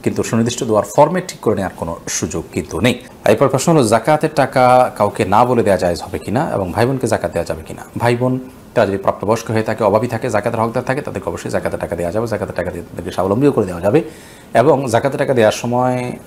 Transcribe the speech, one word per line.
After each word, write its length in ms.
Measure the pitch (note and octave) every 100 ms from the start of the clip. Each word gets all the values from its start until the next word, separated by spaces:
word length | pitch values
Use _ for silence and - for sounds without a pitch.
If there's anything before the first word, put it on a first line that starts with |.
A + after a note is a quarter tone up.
কিন্তু 200 | - F#2+
সুনির্দিষ্ট 400 | G2+ A#2 A2+ A#2
দোয়ার 220 | B2 G#2+ G2 -
ফরম্যাট 320 | D3+ F3+ F3+
ঠিক 140 | -
করে 140 | - G2+
নেওয়ার 160 | F#2 -
কোনো 180 | E2+ E2 -
সুযোগ 340 | - F#2 E2 D#2+
কিন্তু 280 | - E2 G#2
নেই। 200 | A2+ - - - -
এরপর 240 | G#2+ C3+
প্রশ্ন 240 | C3+ -
হলো, 100 | D#3+
জাকাতের 460 | A#2 A2+ - D3+ D#3 -
টাকা 560 | B2+ C3+ B2+ B2+ B2 -
কাউকে 280 | G#2 - G2
না 200 | G2+ B2
বলে 180 | B2
দেওয়া 140 | G2+ F#2
জায়েজ 240 | F2+ E2+
হবে 180 | - F#2+
কিনা 300 | - G#2 E3
এবং 180 | A2 F#2
ভাই 140 | F2 A#2
বোনকে 220 | C3+ A#2+
জাকাত 240 | G2+ F2
দেওয়া 140 | E2+ E2
যাবে 160 | D#2+ E2
কিনা? 160 | - - -
ভাই 180 | A#2 A#2+
বোন 240 | B2+ B2+ B2+ - -
তারা 140 | - G2+
যদি 100 | G2
প্রাপ্তবয়স্ক 540 | - - G2 A2+ -
হয়ে 120 | A2
থাকে, 200 | A2 A2
অভাবী 240 | A2 G#2 A#2+
থাকে, 220 | A#2 C3
জাকাতের 300 | G#2+ G#2+ A2+
হকদার 240 | A2+ A#2+
থাকে, 180 | B2 C3+
তাদেরকে 280 | D3 G#2 F2+
অবশ্যই 200 | F2+ -
জাকাতের 300 | G#2 F2 E2+
টাকা 160 | E2 E2+
দেওয়া 160 | F2
যাবে, 160 | G2 A#2
জাকাতের 280 | G#2+ F#2 -
টাকা 160 | F2+
দিয়ে 120 | E2+
তাদেরকে 280 | F2 - F2
স্বাবলম্বীও 400 | E2 F#2+ G#2 C#3+
করে 140 | B2+ G2
দেওয়া 160 | F2
যাবে। 220 | F#2 C3 E3+ - - - -
এবং 360 | A#2 B2+ C#3 C3+
জাকাতের 300 | A2+ C#3 C#3
টাকা 140 | C#3
দেওয়ার 180 | B2+ G#2+
সময় 600 | G#2 A#2+ A#2+ B2+ B2+ B2 A#2